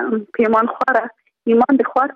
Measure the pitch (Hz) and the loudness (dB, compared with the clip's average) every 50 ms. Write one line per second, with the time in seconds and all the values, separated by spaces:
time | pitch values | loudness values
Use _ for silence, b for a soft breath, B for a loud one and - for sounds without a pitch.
0 | - 262 226 220 208 - - - 233 214 226 220 220 - - - - 262 254 226 | -2 -4 -4 -6 -6 -6 -4 -2 0 2 2 0 0 -2 -4 -4 -4 -2 0 -2
1 | 226 247 - _ _ _ _ _ _ 233 226 233 254 277 277 247 233 - - 254 | -2 -4 -12 _ _ _ _ _ _ 2 2 2 4 4 4 2 2 0 0 -2
2 | 269 277 277 | -2 -2 -2